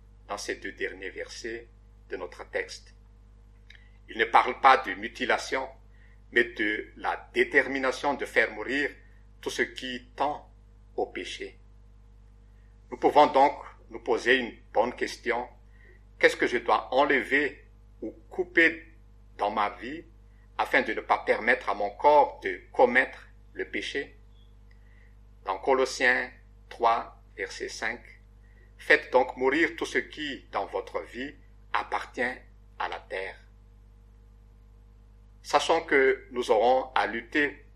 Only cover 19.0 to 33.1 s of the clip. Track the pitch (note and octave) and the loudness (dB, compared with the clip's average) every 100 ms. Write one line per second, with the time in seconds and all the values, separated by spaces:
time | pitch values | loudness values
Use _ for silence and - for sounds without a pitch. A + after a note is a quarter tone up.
19 | - - - - G2+ A2 G2+ - A#2+ E3 | -20 -20 -20 -4 -2 0 -2 -4 -12 -14
20 | - - - - - - B2+ C#3 A#2 G#2 | -16 -20 -20 -20 -10 -4 0 2 0 -4
21 | - G#2+ - G#2+ A2 B2+ G#2+ G2+ G2+ - | 0 0 2 0 2 0 0 -4 -4 2
22 | D3 D3 B2+ - G2+ F2+ - - B2 B2+ | 6 8 6 0 -8 -8 -4 4 4 4
23 | C3 - - - - F#2+ F#2+ G#2 - C#3 | 0 -4 -20 -20 -16 -10 -8 -8 -6 -8
24 | - - - - - - - - - - | -8 -14 -20 -20 -20 -20 -20 -20 -20 -20
25 | - - - - - - C3+ C3 C3 - | -20 -20 -20 -12 -8 -4 0 2 2 2
26 | B2+ B2+ B2+ - - - - - A#2 - | 2 2 -2 -12 -20 -20 -20 0 2 2
27 | - - - - F#2+ - F#2+ - A2 A#2+ | -2 -16 -20 -10 -10 -8 -10 -6 -8 -8
28 | - - - - - - - - - D3+ | -14 -20 -20 -20 -20 -20 -20 -10 2 2
29 | - B2+ B2 B2+ C3 D3 D#3 - D3 C3 | 4 2 2 0 0 2 0 -2 -4 -4
30 | - - D3 A#2 - G#2+ F#2+ G2 - F#2 | -6 -10 -10 -10 -8 -6 -4 -6 -6 -8
31 | F2+ A#2 C#3 - - - - G#2+ - - | -10 -12 -12 -14 -20 -20 -6 -6 -4 -6
32 | - - B2 B2+ - - - - F2+ F2 | -6 -6 -6 -6 -16 -20 -20 -10 -8 -8
33 | - | -10